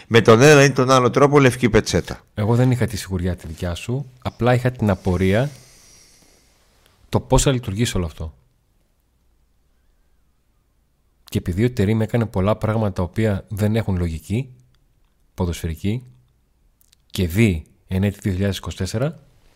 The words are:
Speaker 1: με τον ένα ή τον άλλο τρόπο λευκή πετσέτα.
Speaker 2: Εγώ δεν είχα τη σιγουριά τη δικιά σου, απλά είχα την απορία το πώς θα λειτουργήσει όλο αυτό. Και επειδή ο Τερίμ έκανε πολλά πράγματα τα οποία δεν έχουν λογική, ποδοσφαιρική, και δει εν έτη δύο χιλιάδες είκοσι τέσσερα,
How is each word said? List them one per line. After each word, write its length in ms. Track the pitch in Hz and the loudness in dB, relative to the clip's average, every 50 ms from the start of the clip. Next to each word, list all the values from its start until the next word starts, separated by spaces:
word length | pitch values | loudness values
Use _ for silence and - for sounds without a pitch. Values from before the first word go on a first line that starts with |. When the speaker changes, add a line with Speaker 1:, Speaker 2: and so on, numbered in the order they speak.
| - | -6
Speaker 1:
με 140 | - 113 117 | 2 2 4
τον 220 | 98 113 113 110 127 | 6 6 6 8 8
ένα 220 | 151 151 143 139 | 8 8 8 6
ή 60 | 143 | 4
τον 200 | 139 135 127 127 | 4 2 2 4
άλλο 200 | 135 131 123 120 | 4 4 4 2
τρόπο 280 | - 131 139 139 143 147 | 4 4 4 4 6 6
λευκή 300 | 139 127 120 - - 113 | 4 4 4 2 0 2
πετσέτα. 500 | 101 107 98 - - 87 78 - - - - _ _ | 2 2 2 2 0 -2 -2 -4 -8 -14 -14 _ _
Speaker 2:
Εγώ 200 | - 107 101 120 | -4 -2 0 2
δεν 160 | 120 127 131 | 2 2 2
είχα 160 | 127 127 123 | 2 0 -2
τη 100 | 92 98 | -4 -4
σιγουριά 400 | 92 - 92 92 90 87 92 87 | -8 -8 -8 -6 -4 -4 -4 -6
τη 100 | - - | -6 -10
δικιά 280 | - 80 - 92 87 87 | -14 -12 -8 -8 -8 -8
σου, 360 | - - - 120 135 143 - - _ - | -8 -8 -8 -8 -8 -8 -10 -16 _ -12
απλά 320 | 95 - - 113 120 127 | -12 -6 -2 0 0 0
είχα 160 | 123 123 127 | 2 0 -2
την 200 | 123 - 117 104 | -2 0 0 0
απορία 600 | 95 - - 98 90 87 95 95 95 107 131 147 - - - - - - - - - - _ _ _ _ _ _ _ _ _ _ _ _ _ _ _ _ _ _ _ _ _ _ | 0 0 0 -2 -2 0 2 2 2 0 0 -2 -6 -12 -20 -20 -20 -20 -20 -20 -20 -20 _ _ _ _ _ _ _ _ _ _ _ _ _ _ _ _ _ _ _ _ _ _
το 120 | - 104 | -4 -4
πώς 220 | - - 131 123 - | 0 0 0 2 2
θα 80 | 147 | 2
λειτουργήσει 460 | 135 123 123 - 95 101 120 117 - | 0 -2 -4 -6 -4 -4 -4 -2 -2
όλο 100 | 101 90 | -4 -6
αυτό. 280 | 78 - - 82 78 - _ _ _ _ _ _ _ _ _ _ _ _ _ _ _ _ _ _ _ _ _ _ _ _ _ _ _ _ _ _ _ _ _ _ _ _ _ _ _ _ _ _ _ _ _ _ _ _ _ _ _ _ _ _ _ _ _ _ | -6 -8 -12 -14 -14 -14 _ _ _ _ _ _ _ _ _ _ _ _ _ _ _ _ _ _ _ _ _ _ _ _ _ _ _ _ _ _ _ _ _ _ _ _ _ _ _ _ _ _ _ _ _ _ _ _ _ _ _ _ _ _ _ _ _ _
Και 140 | - - 104 | -10 -8 -8
επειδή 260 | - - 85 92 113 | -6 -4 -2 -2 -2
ο 60 | 123 127 | -2 -2
Τερίμ 280 | - 98 95 110 113 110 | -2 -2 0 0 -2 -2
έκανε 240 | 104 - 117 113 | -2 -2 -4 -4
πολλά 300 | 101 - 95 92 101 107 | -2 -4 -2 -2 -2 -2
πράγματα 360 | - - 107 107 110 113 101 92 | -2 -2 -4 -2 -2 -4 -4 -4
τα 100 | - 92 | -4 -6
οποία 420 | 85 - - 110 110 101 90 - - | -6 -4 -4 -2 -2 -2 -4 -6 -10
δεν 280 | - 95 107 104 107 | -6 -4 -2 -2 -2
έχουν 200 | 113 107 - 95 | -2 -2 -2 -2
λογική, 520 | 90 87 85 80 80 - - 95 117 131 - - - _ _ _ _ _ _ _ _ _ _ _ _ _ _ _ | -2 -4 -4 -6 -8 -8 -6 -6 -6 -6 -8 -14 -20 _ _ _ _ _ _ _ _ _ _ _ _ _ _ _
ποδοσφαιρική, 680 | - 92 87 85 - - 85 80 78 - 98 107 127 123 - - _ _ _ _ _ _ _ _ _ _ _ _ _ _ _ _ _ _ _ | -6 -6 -6 -6 -6 -8 -8 -8 -6 -6 -6 -6 -6 -8 -14 -20 _ _ _ _ _ _ _ _ _ _ _ _ _ _ _ _ _ _ _
και 160 | - - 95 85 | -6 -4 -4 -2
δει 360 | 80 101 117 107 90 80 - - _ _ _ _ | 2 2 2 2 2 -2 -6 -12 _ _ _ _
εν 140 | 95 95 98 | -4 -2 -2
έτη 140 | 101 - - | -2 -2 -4
δύο 120 | - 107 92 | -6 -6 -4
χιλιάδες 240 | 90 101 101 92 | -2 -2 -4 -4
είκοσι 200 | - - 87 82 | -6 -8 -12 -8
τέσσερα, 420 | - 95 92 - 110 127 151 160 - _ _ _ _ _ _ _ | -8 -8 -6 -4 -4 -6 -6 -6 -10 _ _ _ _ _ _ _